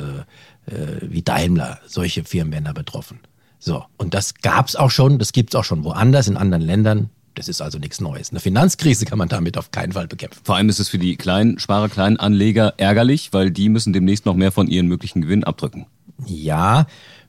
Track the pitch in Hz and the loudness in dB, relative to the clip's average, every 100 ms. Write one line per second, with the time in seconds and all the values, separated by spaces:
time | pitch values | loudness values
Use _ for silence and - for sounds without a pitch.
0 | 71 67 - - - _ - - 76 - | -10 -12 -16 -20 -20 _ -14 -10 -8 -8
1 | - 85 85 - 87 87 64 - - - | -8 -6 -2 -2 0 0 -2 -8 -12 -6
2 | 87 85 80 90 78 76 76 73 73 - | -6 -6 -6 -4 -4 -6 -8 -8 -10 -12
3 | - - _ _ _ _ - - - - | -14 -20 _ _ _ _ -8 -8 -8 -10
4 | 85 95 - - 95 90 139 - 135 - | -4 -4 -4 -4 0 0 0 2 2 4
5 | 135 139 107 - 113 123 - 80 76 - | 4 4 2 0 0 -2 -2 -2 -4 2
6 | 117 143 104 95 98 87 80 101 107 107 | 4 6 4 0 0 0 2 2 2 2
7 | 110 - _ - - 85 76 73 73 - | -2 -8 _ -14 -10 -8 -8 -10 -10 -10
8 | 85 69 - - - 101 180 - 160 113 | -10 -10 -10 -6 0 4 4 2 2 2
9 | 113 107 87 - 85 - - - 87 95 | 0 -2 -2 -2 -4 -6 -8 -8 -6 -6
10 | 82 - - - - 95 107 101 101 98 | -8 -10 -16 -10 -2 2 2 2 -2 -2
11 | 90 85 - 92 113 - - 104 107 101 | -2 -2 0 2 2 2 0 0 0 0
12 | 95 110 101 101 107 110 107 - 98 104 | 2 2 2 2 4 4 2 2 2 4
13 | 123 147 - 95 95 87 104 110 107 92 | 4 2 0 0 0 2 2 2 0 2
14 | 92 101 104 92 95 95 90 87 87 90 | 2 2 0 2 2 2 2 2 2 0
15 | - 90 78 104 87 - - - - _ | -4 -4 0 0 0 -4 -8 -10 -16 _
16 | - - 123 82 78 78 92 127 156 - | -20 -16 -12 -8 -2 2 4 4 2 -2
17 | - - | -20 -20